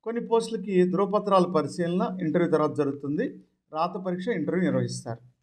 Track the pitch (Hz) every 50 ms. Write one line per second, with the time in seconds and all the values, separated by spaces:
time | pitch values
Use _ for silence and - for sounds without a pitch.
0 | _ 220 233 233 190 - 226 226 226 226 226 202 185 208 190 180 180 180 185 180
1 | 202 185 202 208 208 208 196 190 175 175 - 156 143 135 - - 170 165 175 190
2 | 226 - - - 175 156 147 - 170 - 160 147 151 151 - 135 147 139 135 -
3 | - 139 147 175 247 - - - - _ _ _ _ _ 156 156 165 180 185 196
4 | 185 185 180 180 185 247 226 175 147 - 151 180 180 147 131 131 123 120 123 -
5 | - 123 117 - - - _ _